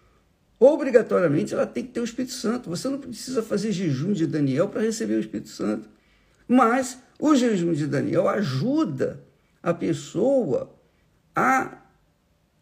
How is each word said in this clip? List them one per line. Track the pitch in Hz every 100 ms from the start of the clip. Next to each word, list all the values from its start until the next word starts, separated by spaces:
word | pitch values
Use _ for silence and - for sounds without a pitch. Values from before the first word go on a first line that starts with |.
| _ _ _ _ _ -
Obrigatoriamente, | 262 302 269 233 - 196 170 143 -
ela | - -
tem | 240 -
que |
ter | 233
o | 233
Espírito | - 254
Santo. | - 208 240 170
Você | 170 262
não | 277
precisa | 247 226 - 254
fazer | - 214 220
jejum | 180 180 127 170
de | 185 160
Daniel | 156 139 131 202
para | -
receber | 220 220 214 -
o |
Espírito | - - -
Santo. | - 101 107 - _ _ _ _ _ -
Mas | 247 226 262 262 - - -
o | 302 277
jejum | 240 196 170
de | 151 147
Daniel | 139 - 160 202
ajuda | 208 180 131 214 302 254 131 104 - - _ _ _
a | 170
pessoa | 170 190 143 - 160 247 277 180 - - - _ _ _ _ _ 156
a | 240 262 - - _ _ _ _ _ _ _ _